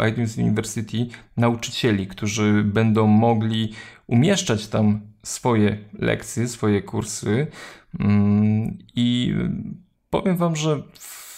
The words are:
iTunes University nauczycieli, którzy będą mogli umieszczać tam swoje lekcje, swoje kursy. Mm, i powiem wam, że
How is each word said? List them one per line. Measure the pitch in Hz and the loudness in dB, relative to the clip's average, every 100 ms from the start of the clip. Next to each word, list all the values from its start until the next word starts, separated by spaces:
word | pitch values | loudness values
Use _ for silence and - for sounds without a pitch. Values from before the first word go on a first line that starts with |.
| 110 | 0
iTunes | 113 117 117 | 0 -2 -2
University | 117 107 107 - 107 107 120 - - - | -2 0 -2 -6 -6 -4 -4 -8 -10 0
nauczycieli, | 117 117 - - 123 101 95 | 0 0 -4 -2 0 0 -2
którzy | - 107 107 107 104 | -6 -4 0 2 2
będą | 107 104 113 110 107 | 2 2 2 4 6
mogli | 107 117 113 110 110 110 - - - - | 6 4 2 0 -2 -4 -6 -20 -18 -2
umieszczać | 117 156 190 - 107 - | 2 4 2 0 -2 -2
tam | 110 107 104 - - | 0 2 2 -4 -18
swoje | - - 127 113 104 104 - | -14 -4 0 2 2 0 -8
lekcje, | - 117 110 - - 120 | -6 -2 -2 -4 -4 -4
swoje | - 107 101 | -2 0 0
kursy. | 95 110 107 - - 110 156 - - - _ - | -2 -6 -6 -6 -2 -2 -2 -8 -20 -20 _ -4
Mm, | 104 104 101 104 107 107 110 - - - | 2 4 4 4 2 2 -2 -8 -8 -2
i | 120 123 123 107 120 - - - _ _ _ | 0 0 0 -2 -2 -4 -8 -14 _ _ _
powiem | - 196 170 | -4 -2 0
wam, | 170 156 | 0 -2
że | 156 147 - - - - - | -2 -2 -4 -18 -20 -20 -20